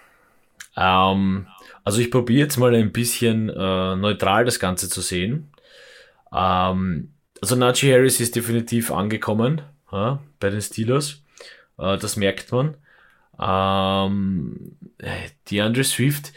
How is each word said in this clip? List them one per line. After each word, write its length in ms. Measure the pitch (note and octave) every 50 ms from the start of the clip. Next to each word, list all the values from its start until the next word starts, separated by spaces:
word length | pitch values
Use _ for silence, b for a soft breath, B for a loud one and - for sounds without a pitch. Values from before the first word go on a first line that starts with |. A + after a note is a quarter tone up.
| B B B B B B B B B _ _ - - - _ -
Ähm, 680 | F#2 F#2 F#2 F#2 F#2 F#2+ G2 G2 G2 F#2+ F#2+ G2 F#2 - B B B B B B B
also 160 | G2+ G2+ A#2
ich 100 | A#2+ A#2+
probiere 280 | - B2+ A#2+ A#2 A2+ C#3+ D3
jetzt 120 | D3 - B2
mal 160 | B2+ B2 A#2+
ein 180 | A#2 A2 G2+
bisschen, 580 | - A#2+ A#2+ A#2 - - B2 A#2 A2 A2 A2 G#2+
äh, 460 | - - F#2+ F#2+ F#2+ F#2 F#2 F#2 F#2+
neutral 500 | F#2 G2 G#2 G#2 - - F#2+ G2 A2 B2
das 140 | A#2+ A#2 -
Ganze 300 | - F#2 F#2 F2+ - F2+
zu 120 | - F#2+
sehen. 500 | F2+ - F#2 F2 F2+ G#2 C3 D#3+ D3+ - _ b b b b b b b b b b b b b b b -
Ähm, 800 | - F#2 F#2+ F#2 F#2 F#2 F#2 F#2 F#2+ F#2+ F#2+ F2 C#2+ - - - _ _ _ _ -
also 140 | - F#2+ B2
Najee 380 | B2 B2 B2 B2 - - C#3 C3
Harris 260 | B2+ C3 C3 B2 -
ist 160 | A#2+ A#2 -
definitiv 560 | A#2+ A2+ A#2 A#2 A#2 A2+ - A#2 A#2 A#2 -
angekommen, 680 | C2+ E2+ G2 G#2+ A2 G#2+ - - G#2+ G#2+ A2+ C3 D#3+ D#3 - - - _ _ _
ja, 300 | - G2 G2+ A#2+ C#3 C#3 C#3+ - _ -
bei 100 | - G2
den 120 | G2+ G#2+
Steelers. 600 | G2+ - - - A2+ A2 B2 D3 D3 D3 - - B B B B B B B B B B B -
Äh, 200 | - F#2 G2 F2+
das 180 | G#2+ G#2 -
merkt 360 | G#2 G2 G2 F#2+ - - -
man. 240 | A#2+ B2 C#3 D#3 D3+ - b b b b b b b b b b b b
Ähm, 1400 | - F#2+ F#2+ F#2+ F#2+ G2 G2 G2 F#2+ F#2+ G2 G2 G2 G2 G2 G2+ G2 F#2+ F#2+ F2 C#2 - - - - - - - - - _ - - - F#2+ F#2 F#2 - - _ _ -
DeAndre 340 | G2 G2+ G#2 A2 A#2 B2+ C3+
Swift 480 | C3+ - - B2 C#3+ D3 D3 - - B